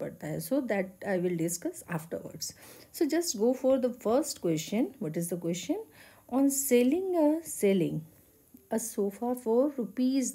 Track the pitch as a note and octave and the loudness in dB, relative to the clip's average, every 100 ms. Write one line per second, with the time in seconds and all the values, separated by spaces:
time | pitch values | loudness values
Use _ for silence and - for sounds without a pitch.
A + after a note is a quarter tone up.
0 | - - - D#3 E3 C4+ B3 G3+ F#3+ - | -8 -8 -6 -6 -2 -2 0 -2 -2 -6
1 | G3 F#3 F3+ E3+ E3 F3 D#4 F4+ - E3 | -4 0 0 0 -2 -2 -6 -8 -8 -8
2 | - - D#3 - - - - - - - | -6 -10 -10 -12 -12 -12 -20 -20 -12 -2
3 | D#4 D#4 E4+ G#3+ A3+ B3+ C4 C4+ B3 A#3+ | 0 2 0 2 2 2 2 2 2 -2
4 | G3+ B3 D#4 - F3 D#3 D#3+ G#3 E4 - | 0 2 0 -2 0 0 0 0 0 -2
5 | D#3 E3 E3+ F3 E3+ F3 - F#4 A4+ - | -6 -4 -4 -4 -4 -4 -2 -4 -6 -16
6 | - - - B3+ C#4 C4+ - A#3+ B3 E4 | -20 -20 -4 2 2 2 4 4 6 4
7 | F#4+ F4 D4 D#4+ E4 - G3+ G3 D3+ D#3 | 2 4 4 4 -2 0 2 4 2 -2
8 | - - _ _ _ - - A3+ A#3 - | -6 -18 _ _ _ -20 -6 -4 -4 -2
9 | G3+ G3+ A#3+ B3 A3+ A#3 D4 C#4 G3+ - | -2 -2 -4 -4 0 2 2 0 -6 0
10 | B3+ C4+ A#3+ | 2 2 0